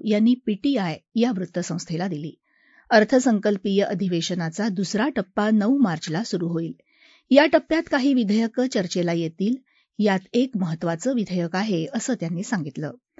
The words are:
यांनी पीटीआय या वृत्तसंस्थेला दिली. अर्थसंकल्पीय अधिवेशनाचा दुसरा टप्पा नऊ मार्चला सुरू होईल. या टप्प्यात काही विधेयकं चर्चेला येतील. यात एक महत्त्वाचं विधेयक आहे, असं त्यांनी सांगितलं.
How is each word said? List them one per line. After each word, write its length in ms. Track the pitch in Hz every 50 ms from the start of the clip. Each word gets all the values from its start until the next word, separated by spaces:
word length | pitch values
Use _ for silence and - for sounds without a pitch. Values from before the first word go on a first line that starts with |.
| -
यांनी 280 | 214 208 208 214 233 247 247 -
पीटीआय 520 | - 208 196 - 285 277 240 190 170 156 - - _ _
या 160 | 226 233 247
वृत्तसंस्थेला 760 | 240 185 185 165 - 180 175 - 170 170 - - 165 160 180 196
दिली. 240 | 175 147 151 156 - _ _ _ _ _ _ _ _ _ _ _
अर्थसंकल्पीय 960 | - 220 214 214 277 254 254 262 220 202 190 208 208 196 - 208 196 196 202
अधिवेशनाचा 840 | - - 170 202 185 180 170 165 - 185 185 170 160 160 - 208 233
दुसरा 420 | 185 175 196 - - 196 226 294
टप्पा 400 | 277 233 185 - _ - 208 214
नऊ 280 | 220 214 196 214 269 277
मार्चला 460 | 269 190 165 156 - - 156 165 233
सुरू 240 | - - 175 180 170
होईल. 240 | 170 165 165 160 160 - _ _ _ _ _ _ _ _ _ _
या 160 | 254 277 294
टप्प्यात 380 | 320 - 311 294 - 311 320 330 -
काही 220 | - 285 247 285 277
विधेयकं 540 | 254 233 190 202 220 226 220 - - 247 262
चर्चेला 460 | - - 180 180 - 185 170 170 170
येतील. 420 | 170 165 160 160 _ 190 208 247 262 - _ _ _ _ _ _ -
यात 200 | 208 208 190 185 190 - -
एक 180 | 240 262 262 - 196
महत्त्वाचं 560 | 185 165 160 160 - 170 170 165 - 247 277
विधेयक 400 | 240 202 - 180 185 170 165 160
आहे, 300 | 185 208 220 196 165 160 - -
असं 200 | 233 - - 254
त्यांनी 300 | - 175 165 180 165 208
सांगितलं. 480 | - - 190 147 147 - - 156 143 - - _ _ _ -